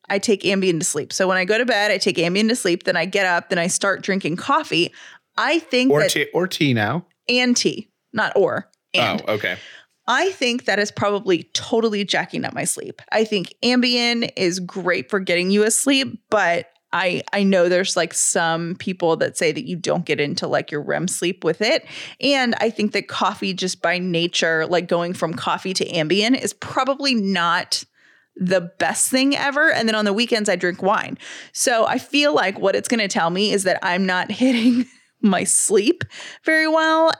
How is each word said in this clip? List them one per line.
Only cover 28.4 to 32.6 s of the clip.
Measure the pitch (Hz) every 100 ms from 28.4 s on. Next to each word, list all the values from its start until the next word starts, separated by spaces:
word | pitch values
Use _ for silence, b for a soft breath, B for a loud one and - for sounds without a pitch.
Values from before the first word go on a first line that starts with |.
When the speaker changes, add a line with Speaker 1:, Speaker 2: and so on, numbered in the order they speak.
| 185 185 175 -
Speaker 1:
best | 165 214 -
thing | 262 269 277
ever. | 277 277 320
And | - 226
then | 220
on | 208
the |
weekends, | 202 233 226 208
I | 180
drink | 180 180
wine. | 190 214 - - B B B
So | - 262 233 -
I | 254
feel | - 285 294 302
like | 190
what | 202